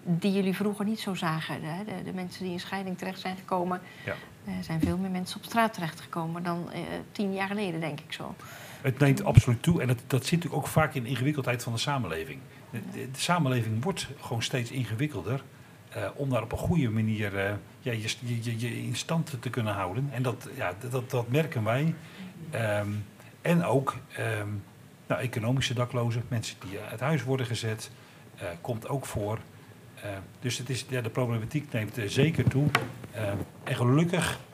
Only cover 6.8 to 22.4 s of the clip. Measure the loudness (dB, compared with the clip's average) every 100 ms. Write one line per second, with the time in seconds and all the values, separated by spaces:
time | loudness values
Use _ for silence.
6.8 | -6 -6 -8 -2 0 0 0 0 0 0
7.8 | -2 -4 -8 -8 -8 -10 -14 -14 -14 -2
8.8 | 0 6 6 8 6 6 6 2 4 4
9.8 | 4 0 0 0 2 0 2 -2 2 4
10.8 | 4 0 -2 0 2 2 0 -2 0 -2
11.8 | 0 0 0 -2 -4 -8 -14 -18 -10 -10
12.8 | -8 -8 -8 -4 2 4 4 4 2 0
13.8 | 0 -2 -6 -8 -4 -2 0 0 -2 -2
14.8 | -2 0 0 -2 -2 -4 -4 -18 -20 -20
15.8 | -12 -6 -6 -2 0 0 0 -2 2 4
16.8 | 4 4 2 2 0 2 0 0 -6 -8
17.8 | -4 -2 -2 -4 -2 -2 -2 -2 -2 -2
18.8 | -4 -4 0 0 0 -4 -2 0 0 0
19.8 | 0 0 -2 0 0 0 -8 -4 -2 -2
20.8 | -2 -4 0 -2 2 2 2 0 2 4
21.8 | 2 0 -6 -14 -14 -12